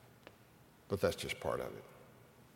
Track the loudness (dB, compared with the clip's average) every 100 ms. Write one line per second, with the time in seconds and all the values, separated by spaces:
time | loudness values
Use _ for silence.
0 | -20 -20 -20 -20 -20 -20 -20 -20 -2 4
1 | 4 4 -2 -2 0 0 0 -6 -12 -18
2 | -20 -20 -20 -20 -20